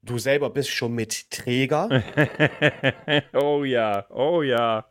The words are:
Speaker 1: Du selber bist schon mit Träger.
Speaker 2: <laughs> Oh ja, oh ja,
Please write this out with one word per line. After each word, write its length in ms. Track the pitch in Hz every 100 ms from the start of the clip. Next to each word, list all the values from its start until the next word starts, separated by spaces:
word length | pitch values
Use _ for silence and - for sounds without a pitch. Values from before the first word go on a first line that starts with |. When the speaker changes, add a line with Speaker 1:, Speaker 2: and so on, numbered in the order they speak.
Speaker 1:
Du 140 | - 120
selber 320 | 113 143 139
bist 180 | 143 131
schon 240 | - 120
mit 360 | 117 110 - -
Träger. 580 | - - 123 131 151 185
Speaker 2:
<laughs> 1400 | 131 104 - 147 - 151 - 151 - 135 - - 147 -
Oh 320 | 123 143 147
ja, 420 | 139 123 110 101 98
oh 320 | - 139 175
ja, 420 | 143 120 117 110 -